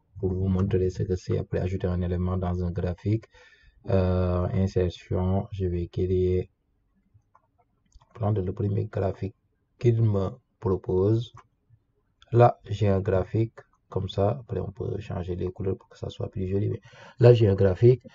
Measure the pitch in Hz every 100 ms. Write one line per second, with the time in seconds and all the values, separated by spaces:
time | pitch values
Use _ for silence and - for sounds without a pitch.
0 | _ - 92 92 95 92 101 92 92 110
1 | 104 92 - 101 98 95 92 92 90 90
2 | 90 90 90 92 90 90 87 90 90 87
3 | 104 110 - - - _ - _ - 95
4 | 90 92 90 90 90 101 95 92 90 -
5 | - 92 92 95 101 98 90 87 87 -
6 | 92 92 90 92 - _ _ _ _ _
7 | _ _ _ _ _ _ _ _ _ -
8 | - 117 104 104 92 98 104 104 104 107
9 | 98 - 95 - _ _ _ _ 120 113
10 | 110 98 92 - _ _ 95 90 - 92
11 | 101 113 123 - - _ _ _ _ _
12 | _ _ _ 117 120 - - 101 101 95
13 | 95 92 - 110 113 - - _ _ -
14 | 95 - 101 135 117 92 95 - 101 101
15 | 95 92 90 90 90 - 95 95 - -
16 | 92 - - 98 92 98 107 101 - -
17 | - - 123 113 107 98 98 90 120 127
18 | -